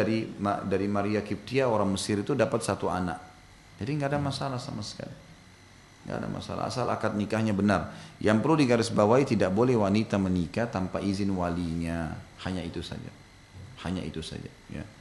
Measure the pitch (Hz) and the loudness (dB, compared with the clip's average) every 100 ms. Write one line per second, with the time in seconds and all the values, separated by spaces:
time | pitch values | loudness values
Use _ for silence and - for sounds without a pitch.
0 | 107 113 110 - 101 - 95 95 101 101 | 4 0 -2 -2 -2 0 0 0 2 0
1 | 101 107 104 98 - 127 127 107 101 98 | 2 0 -2 -6 -2 2 2 4 2 0
2 | - 101 98 107 110 110 - 95 92 90 | 0 0 2 2 2 2 0 0 0 0
3 | 90 - - - - - - - 110 151 | -2 -4 -10 -20 -20 -20 -20 -8 -4 -2
4 | 139 147 143 131 139 123 - - 104 - | -2 0 -2 -4 -4 -6 -6 -8 -8 -10
5 | - - - - - - - - - - | -12 -14 -20 -20 -20 -20 -20 -20 -20 -18
6 | - 113 110 - - 87 98 120 123 107 | -10 -6 -6 -6 -6 -4 -4 -2 -2 -2
7 | 107 104 98 107 110 95 104 92 - - | -2 -2 -2 0 0 2 4 2 0 -10
8 | - - 101 110 135 156 127 117 107 107 | -18 0 4 4 4 4 6 4 4 4
9 | 104 127 135 107 92 98 131 117 98 107 | 6 6 4 4 4 4 4 4 4 2
10 | 107 101 95 90 80 - 117 95 90 90 | 2 2 2 2 0 -2 -2 -2 -2 -2
11 | 98 98 98 95 87 87 85 85 82 85 | -2 0 0 0 0 0 -2 -2 -2 -2
12 | 80 87 - - 92 92 82 87 85 80 | -4 -8 -12 -10 -6 -4 -6 -8 -8 -10
13 | 80 - - - - - - - 85 90 | -10 -16 -20 -20 -20 -18 -16 -10 -4 -4
14 | 78 80 78 - 80 - - 73 - - | -4 -6 -8 -10 -12 -16 -14 -12 -12 -16